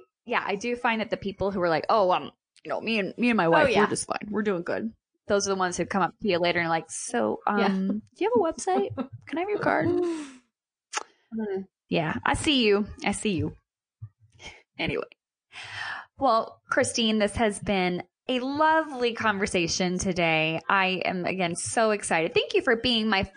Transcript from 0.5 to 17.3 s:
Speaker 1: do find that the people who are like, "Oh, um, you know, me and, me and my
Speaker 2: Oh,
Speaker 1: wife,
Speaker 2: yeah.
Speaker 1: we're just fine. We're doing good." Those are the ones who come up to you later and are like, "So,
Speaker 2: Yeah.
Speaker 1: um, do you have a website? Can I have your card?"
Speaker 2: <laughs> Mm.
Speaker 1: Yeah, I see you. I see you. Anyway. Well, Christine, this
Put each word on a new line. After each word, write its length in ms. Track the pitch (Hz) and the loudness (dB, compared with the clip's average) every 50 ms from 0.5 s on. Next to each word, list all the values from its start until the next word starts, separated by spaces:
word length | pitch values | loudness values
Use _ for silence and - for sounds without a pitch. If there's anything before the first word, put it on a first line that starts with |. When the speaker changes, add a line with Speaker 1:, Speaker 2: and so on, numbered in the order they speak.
| 196 | -4
Speaker 1:
do 200 | 196 220 240 240 | -4 -4 -4 -4
find 260 | 240 - 240 226 220 | -2 0 0 0 0
that 80 | 208 220 | -2 -4
the 80 | 185 185 | -4 -6
people 340 | - 196 190 - 185 202 | -4 -6 -6 -2 -2 -2
who 100 | 196 202 | 0 0
are 80 | 175 175 | 0 2
like, 160 | 165 151 - - | 2 2 2 2
"Oh, 220 | 226 220 196 180 | 4 4 4 4
um, 200 | 180 151 143 - - _ _ _ _ _ - | 2 2 0 -6 -14 _ _ _ _ _ -10
you 60 | 160 | -8
know, 120 | 139 82 | -6 -6
me 180 | - 214 226 214 | -4 -2 -2 -2
and, 140 | 190 165 - - | -2 -2 -2 0
me 120 | 233 247 | 0 2
and 80 | 233 208 | 2 4
my 80 | 170 | 4
Speaker 2:
Oh, 60 | 165 | 6
Speaker 1:
wife, 180 | 165 - 302 262 | 6 6 6 4
Speaker 2:
yeah. 120 | 220 202 208 | 4 4 4
Speaker 1:
we're 60 | - | 2
just 180 | - - - - | 2 -2 -4 -4
fine. 200 | - - - 208 | -6 -6 -6 -6
We're 140 | 208 214 214 | -4 -2 -2
doing 200 | 208 196 170 175 | -2 -2 -2 -2
good." 280 | - - 95 214 226 - _ _ _ _ _ _ - | -4 -4 -4 -4 -6 -8 _ _ _ _ _ _ 0
Those 200 | 208 202 196 196 | 0 0 2 0
are 40 | |
the 40 | 196 190 | 0 0
ones 180 | 185 180 175 - | 0 -2 0 -2
who 80 | 170 | -4
come 160 | - - 196 | -2 0 0
up 120 | 175 160 - - | 0 0 -2 -2
to 60 | - 214 | 0 0
you 120 | 175 170 | 2 2
later 200 | 175 175 170 175 | 2 2 2 2
and 80 | 170 165 | 2 2
are 40 | |
like, 180 | 165 165 156 - | 0 -2 -2 -4
"So, 500 | - - - - - 240 220 110 - - - - | -10 -12 -8 -4 -2 0 0 0 0 -2 -2 0
Speaker 2:
Yeah. 180 | 208 202 202 196 | 0 2 2 2
Speaker 1:
um, 340 | 190 190 190 190 202 214 - - _ | 2 0 0 0 -2 -4 -6 -10 _
do 80 | - 339 | -4 -2
you 60 | 427 494 | 2 2
have 60 | 466 | 2
a 140 | 359 330 320 | 2 2 -2
website? 360 | - - 370 370 392 403 - - - 254 - - - - - | -4 -2 0 0 0 0 -2 -4 -8 -10 -10 -12 -18 -14 -8
Can 100 | - 320 | -6 -4
I 40 | |
have 80 | 359 415 | -4 -2
your 100 | 415 - | -2 -2
card?" 280 | - 294 294 311 320 339 | 0 0 0 2 2 0
Speaker 2:
<laughs> 120 | 349 349 349 339 330 311 294 277 262 247 _ _ _ _ _ _ _ _ _ _ - - - _ _ _ _ - | 0 0 0 -2 -4 -6 -8 -12 -16 -20 _ _ _ _ _ _ _ _ _ _ -10 -10 -10 _ _ _ _ -12
Mm. 360 | 226 220 220 208 196 190 196 - _ _ _ - | -8 -6 -4 -4 -4 -6 -8 -10 _ _ _ -4
Speaker 1:
Yeah, 260 | - 170 156 156 - 247 - | -2 -2 -2 -2 -4 -2 0
I 80 | - 294 | 0 0
see 320 | - - 330 285 262 233 | 0 2 2 2 4 4
you. 220 | 214 202 202 208 - - - - | 4 4 2 2 -2 -6 -6 -4
I 60 | - | -4
see 220 | 202 - - 214 190 | -4 -2 -2 -2 -2
you. 220 | 151 147 - - - _ _ _ _ _ _ _ - - - _ _ _ _ _ - - - - - _ _ _ - | -2 -2 -4 -6 -10 _ _ _ _ _ _ _ -20 -20 -20 _ _ _ _ _ -20 -20 -20 -20 -20 _ _ _ -8
Anyway. 240 | 170 151 143 - - - _ _ _ _ _ _ _ _ - - - - - - - - - - - - _ - | -6 -4 -4 -4 -6 -8 _ _ _ _ _ _ _ _ -18 -18 -16 -14 -10 -10 -8 -8 -8 -10 -12 -14 _ -2
Well, 420 | 269 254 185 - - - - - _ - | 2 2 2 2 0 -2 -8 -12 _ -2
Christine, 520 | - 294 254 240 - - 226 220 214 214 | 2 2 2 2 2 0 2 2 2 2
this 160 | 208 202 | 2 2